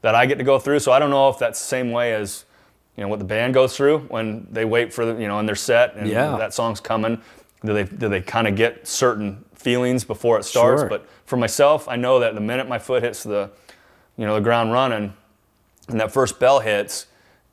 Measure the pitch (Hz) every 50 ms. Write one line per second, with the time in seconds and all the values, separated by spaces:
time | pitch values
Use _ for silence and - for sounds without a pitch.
0 | - 113 110 117 127 131 139 - 131 131 135 131 - 139 143 147 139 - 127 135
1 | 151 143 139 139 135 139 131 - 123 117 113 - - - - 127 127 123 117 120
2 | 120 120 113 107 104 98 - - - _ _ _ _ _ _ _ _ _ _ -
3 | 104 98 107 104 98 92 110 110 117 127 127 131 131 127 - - 139 143 151 156
4 | 135 - - 113 113 110 107 113 113 - - 113 113 113 107 117 120 113 - -
5 | 117 113 117 110 113 104 101 104 104 107 104 98 - - 120 117 123 120 - 110
6 | 104 107 104 113 135 151 139 110 110 104 - - 117 117 113 104 - - 113 110
7 | 107 110 117 113 - - - - _ _ _ _ - 110 104 104 98 90 - -
8 | 113 107 101 98 95 - - 120 117 107 101 98 113 117 117 - - - - -
9 | 131 123 117 104 104 101 98 104 - _ _ _ - 120 123 123 123 123 127 127
10 | 117 - 107 - - 120 117 107 - - - 123 117 123 127 143 147 104 107 101
11 | - - _ _ _ - - 127 117 110 - - 147 143 151 151 - - 123 120
12 | 123 123 131 127 120 113 107 107 104 107 120 127 135 131 123 113 - - 127 123
13 | 113 120 110 - - 104 104 101 98 98 - _ _ _ - _ _ _ _ _
14 | _ _ _ - 110 104 107 107 104 113 117 117 117 110 113 123 135 131 117 107
15 | 104 101 98 _ _ _ _ _ _ _ _ _ _ _ _ _ _ - 120 110
16 | 110 107 - 135 131 120 - - 123 123 139 143 120 110 104 101 104 - - -
17 | - _ _ _ _ _ _ _ _ _